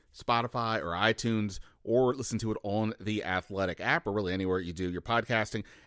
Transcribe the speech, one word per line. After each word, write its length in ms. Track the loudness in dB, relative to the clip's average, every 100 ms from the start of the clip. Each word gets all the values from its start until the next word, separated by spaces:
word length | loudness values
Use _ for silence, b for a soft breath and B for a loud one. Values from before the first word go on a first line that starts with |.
| B -8
Spotify 640 | 0 0 0 -2 0 0
or 120 | 0
iTunes, 680 | 2 4 4 2 0 0 -4 b b
or 300 | 0 4 4
listen 240 | 2 -2 -2
to 140 | -2
it 60 | -4
on 320 | -2 0 0 -2
the 240 | -4 -4
Athletic 580 | 0 -2 -2 -2 -2 0
app, 240 | 0 0 0
or 80 |
really 180 | -2 0
anywhere 280 | 0 2 0
you 120 | -2
do 180 | -4 -2
your 100 | -2
podcasting. 640 | 0 0 2 0 0 -4 -10 B